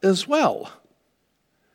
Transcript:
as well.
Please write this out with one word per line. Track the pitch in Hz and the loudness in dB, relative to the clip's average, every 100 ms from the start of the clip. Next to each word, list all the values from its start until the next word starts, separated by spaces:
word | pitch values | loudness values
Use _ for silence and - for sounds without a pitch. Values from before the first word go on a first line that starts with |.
as | 190 185 - | 0 0 0
well. | 302 196 - - - _ _ _ _ _ _ _ _ _ | 0 2 -2 -10 -20 _ _ _ _ _ _ _ _ _